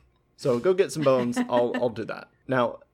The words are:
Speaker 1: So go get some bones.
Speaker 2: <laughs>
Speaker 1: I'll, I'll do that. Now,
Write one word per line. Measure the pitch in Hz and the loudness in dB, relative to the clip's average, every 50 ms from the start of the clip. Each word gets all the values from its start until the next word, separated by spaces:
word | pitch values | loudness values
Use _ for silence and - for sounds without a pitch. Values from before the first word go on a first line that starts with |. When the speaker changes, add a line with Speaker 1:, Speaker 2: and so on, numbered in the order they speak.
| _ _ _ _ _ _ _ | _ _ _ _ _ _ _
Speaker 1:
So | - - 143 120 120 | -4 -2 0 0 2
go | 120 185 185 | 2 2 2
get | 185 185 143 | 2 0 0
some | - 160 147 | -2 0 2
bones. | 135 131 127 123 120 120 | 2 2 2 2 0 -2
Speaker 2:
<laughs> | 127 123 120 | -2 -2 0
Speaker 1:
I'll, | 123 123 123 120 - | 2 2 2 0 0
I'll | 123 123 123 | -2 -2 -2
do | 107 113 107 | -4 -6 -10
that. | - - 92 - - _ _ _ | -10 -10 -12 -14 -20 _ _ _
Now, | - 131 127 120 110 - - _ _ | -2 0 0 0 0 -2 -8 _ _